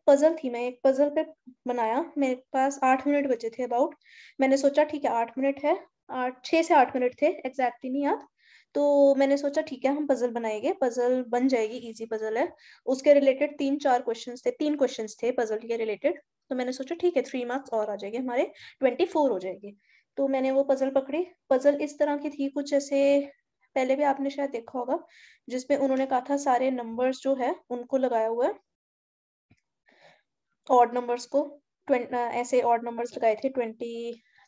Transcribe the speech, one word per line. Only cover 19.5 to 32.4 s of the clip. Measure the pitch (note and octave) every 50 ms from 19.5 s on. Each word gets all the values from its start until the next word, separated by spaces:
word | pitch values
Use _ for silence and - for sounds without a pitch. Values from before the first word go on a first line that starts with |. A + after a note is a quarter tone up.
| F3 - G#3 G3+ G3+ _ _ _ _ _ _ _ _
तो | - C#4 C#4
मैंने | C4+ C4 C4 C4
वो | C4+ C4+ C#4
पजल | C#4 C4+ C4 C4+ C4+
पकड़ी। | C4+ C#4 C4+ C4+ C#4+ D#4+ F4+ - - _ _ -
पजल | C4+ B3+ C4+ C#4+ C#4+
इस | C#4+ D4 C#4+ C#4+ -
तरह | D4+ D4 C#4+
की | C#4+ D4 D4+
थी | C#4+ - C#4 C#4
कुछ | - D4 C#4+ C#4+ C#4+
ऐसे, | C#4 C#4+ C#4+ C#4 C#4 C#4 C#4 C#4+ C#4+ C#4 C#4 - _ _ _ _ _ _ _ -
पहले | C4+ C4 B3+ C4
भी | C4+ D4
आपने | C#4+ C#4 C#4 C#4 C#4
शायद | C#4 C#4+ C#4 C#4
देखा | C#4 A#3 A#3 - - C4
होगा, | A#3+ B3 C#4 E4+ - _ _ - - - _ _ _ -
जिसमें | A#3 B3+ B3+ - C#4+
उन्होंने | - C#4 C4+ C4 C4 C4+
कहा | C4+ C4+ B3 B3 C4
था | C#4+
सारे | C#4 C#4+ C#4+ B3+ A#3+ C4 C4
नंबर्स | C4 B3 A#3+ A3+ A3+ A3+ B3 C4 C4 C4
जो | - C4+ C#4
है | C4 B3 B3+ F4+ F4 _ -
उनको | A#3+ A#3+ A#3+ B3 -
लगाया | C4+ B3+ B3 A#3+ A3+ A3 A3
हुआ | A3+ A#3 B3 E4
है, | G#4+ - _ _ _ _ _ _ _ _ _ _ _ _ _ _ _ _ _ _ _ _ _ _ _ _ _ _ _ _ _ - _ _ _ _ _ _ _ _ _ _ _ -
ऑड | C#4 B3 A#3+ A#3 A#3
नंबर्स | B3 B3 A#3+ A#3+ B3 -
को, | - - C#4 D4 C#4+ - - _ _ _ _ -
ट्वें-, | - C#4 B3 - - B3+
अ, |
ऐसे | B3 A#3+ A#3 - A#3+